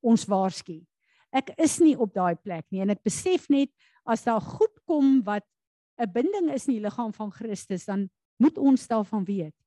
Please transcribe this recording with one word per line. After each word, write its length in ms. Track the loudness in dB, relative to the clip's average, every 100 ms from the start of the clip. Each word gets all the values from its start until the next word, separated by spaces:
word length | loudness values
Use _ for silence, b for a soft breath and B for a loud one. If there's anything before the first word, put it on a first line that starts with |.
ons 240 | 4 2 2
waarsku. 560 | 0 0 -4 -14 -16 _ _ _ _ _
Ek 220 | -4 -4 -2
is 160 | -2 4
nie 140 | 4 4
op 160 | 0
daai 220 | 0 -2 -2
plek 300 | -6 -10 -8
nie 120 | -4
en 60 | -2
ek 100 | 0 -2
besef 420 | -4 -2 -2 2
net 220 | 2 2 _ _ _
as 200 | -4 -2 0
daar 160 | -2
goed 320 | -4 0 0 _
kom 380 | -4 2 4 4
wat 220 | 2 -6 _ _ _ _ _ -8
'n 120 | -4
binding 380 | -2 -2 0 -2
is 160 | -2 -2
in 60 |
die 100 | -2
liggaam 280 | -4 -4 -8
van 180 | -6 -12
Christus, 560 | -10 -10 -10 -8 -10 -6
dan 240 | -6 -6 _ _ _
moet 200 | 2 4
ons 280 | 2 2 2
daarvan 360 | -4 -2 -4
weet 300 | -4 -4 -6 _